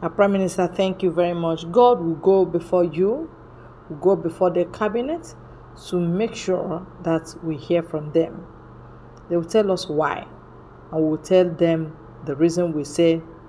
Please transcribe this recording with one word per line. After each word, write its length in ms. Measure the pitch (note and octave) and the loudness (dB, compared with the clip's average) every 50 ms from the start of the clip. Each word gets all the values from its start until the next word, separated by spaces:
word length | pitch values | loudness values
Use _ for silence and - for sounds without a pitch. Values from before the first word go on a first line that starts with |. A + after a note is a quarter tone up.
Our 80 | - E3 | -8 -6
Prime 220 | E3 - G3+ G3+ | 0 2 2 4
Minister, 360 | G3 G3 F#3+ F3 F3 - F3+ F3 | 4 2 0 0 0 0 -2 -2
thank 360 | F3 - G3 F#3+ F#3 F#3 - | 0 0 -2 -2 -2 0 -2
you 80 | F3+ | -2
very 220 | D#3 E3 F3 F3 F3 | 2 2 0 0 0
much. 360 | E3+ E3+ E3 E3 D#3 E3+ E3 | -2 -2 -2 -2 -4 -4 -2
God 300 | E3+ A#3 B3 B3 B3 G3 | 4 6 6 6 6 4
will 160 | E3+ E3 D#3+ | 2 -2 -4
go 300 | D3 - F#3+ G3 G3 F#3 | 0 4 4 4 4 4
before 400 | E3 E3 E3+ E3 - - F3+ F3 | 2 0 -4 -4 0 2 2 2
you, 440 | E3+ D3 D#3 F#3 G3+ A#3 D4 D#4+ D#4 - - - - - - - - - - - - | 2 0 0 0 0 0 -2 -6 -10 -14 -20 -20 -20 -20 -20 -20 -20 -20 -20 -16 -14
will 80 | D#3+ D3 | -8 0
go 180 | - F#3 G3 | 2 2 2
before 340 | E3+ E3 E3 E3 - F#3+ F3+ | 2 0 -4 -2 0 0 0
the 140 | E3 F3 F3 | 2 0 -2
cabinet 720 | E3+ - - G#3+ G#3+ G3+ A#3 A#3+ C#4 D#4+ E4+ - - - - - - - - - - - - - - | -2 -2 -4 -4 -2 -2 -4 -4 -4 -6 -8 -8 -14 -20 -20 -20 -20 -20 -20 -20 -20 -20 -20 -12 -6
to 120 | - F3+ | -4 -2
make 340 | F3 E3+ E3+ F#3 A3 A3+ - | -2 0 0 -2 -2 -4 -6
sure 540 | - - - F#3 F3 - - D#3+ F3 F#3 - - - - | -8 -4 -4 -2 -2 -2 -4 -6 -8 -10 -12 -16 -8 -2
that 320 | F3 E3 D#3+ - - - - - | 0 0 0 -2 -6 -16 -10 -8
we 140 | D#3+ D#3 C#3 | -8 -6 -6
hear 260 | - - F3 E3+ E3 | -2 0 0 0 0
from 300 | - - D3+ D3+ D3+ D3 | -2 -6 -8 -6 -2 0
them. 320 | E3 E3 - - - - - - - - - - - - - - - - - - - - - | 0 0 0 -2 -12 -16 -18 -20 -20 -20 -20 -20 -20 -20 -20 -20 -20 -20 -20 -20 -18 -8 -4
They 60 | E3+ | -2
will 80 | E3+ E3 | -2 -2
tell 260 | E3+ - A3 G#3 G3 | 2 2 2 2 2
us 200 | F#3+ F3+ - - | 0 -2 -2 -4
why, 360 | D3+ D3 D#3 C#3 - - - - - - - - - - - - - - - - - | -2 0 0 0 -2 -4 -8 -14 -16 -20 -20 -20 -20 -20 -20 -20 -20 -20 -16 -8 -2
and 120 | D#3+ D#3+ | -2 0
we'll 120 | D#3 D#3 D#3 | 0 0 -2
tell 320 | - - F#3+ F#3 F#3 F3+ | -2 2 4 4 4 4
them 480 | E3 D3 F3 E3 E3 E3 D#3+ D3+ D#3 - - - - - - | 2 0 2 2 2 0 -2 -6 -10 -14 -20 -20 -20 -14 -8
the 120 | - C#3+ C3+ | -6 -2 2
reason 340 | D#3+ E3+ D#3 F3 F3 E3+ | 2 2 2 2 0 0
we 140 | D#3+ D3+ C#3+ | -2 -4 -6
say 360 | C#3+ - - E3+ E3 E3 E3 E3 - - - - | -4 0 2 4 4 4 2 0 -10 -18 -20 -20